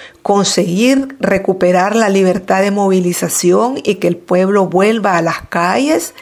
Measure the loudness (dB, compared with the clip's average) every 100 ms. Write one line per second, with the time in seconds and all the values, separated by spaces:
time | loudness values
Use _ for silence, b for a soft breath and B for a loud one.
0 | B B -2 0 0 0 -2 0 2 2
1 | -2 -6 -2 0 0 0 2 2 2 0
2 | 2 2 2 0 0 0 0 0 2 2
3 | 0 -2 -4 -2 2 2 0 -2 -4 -2
4 | -2 -4 -2 0 2 2 2 2 2 0
5 | 0 0 -2 -6 -6 -4 -2 -2 0 -2
6 | -4 B